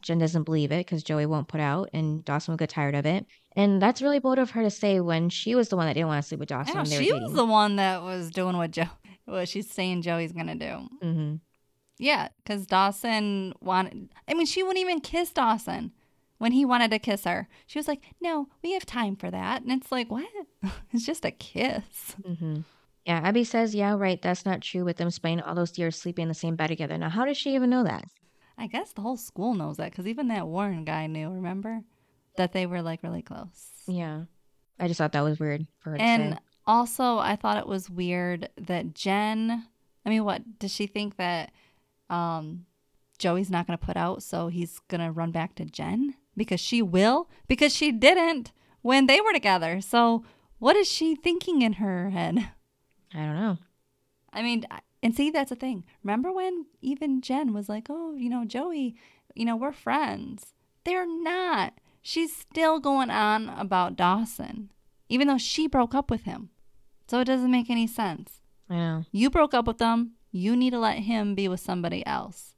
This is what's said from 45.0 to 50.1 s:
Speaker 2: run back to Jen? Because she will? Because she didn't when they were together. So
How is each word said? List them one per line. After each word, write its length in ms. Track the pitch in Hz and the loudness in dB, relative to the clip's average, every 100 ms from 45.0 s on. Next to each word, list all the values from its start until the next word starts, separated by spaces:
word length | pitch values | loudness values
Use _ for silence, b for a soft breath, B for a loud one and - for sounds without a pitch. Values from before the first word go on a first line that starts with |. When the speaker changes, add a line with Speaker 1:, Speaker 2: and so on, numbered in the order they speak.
| 165 | -4
Speaker 2:
run 180 | 160 165 | -2 -2
back 240 | 165 170 - | -2 -6 -8
to 80 | |
Jen? 500 | 156 - 165 214 285 - _ - | -12 -8 -4 -2 -2 -4 _ -6
Because 240 | - 175 | -2 -2
she 220 | - 240 | 0 0
will? 460 | 196 180 214 285 349 b b | 2 4 4 4 -2 b b
Because 260 | 254 294 | 4 4
she 180 | - 302 | 4 2
didn't 600 | 226 262 370 330 302 226 _ b b | 8 8 8 4 0 -6 _ b b
when 260 | 240 262 262 | 4 6 8
they 140 | 285 | 8
were 120 | 440 | 6
together. 480 | 330 208 185 160 185 | 2 4 2 2 -2
So 440 | - 233 233 | 2 6 6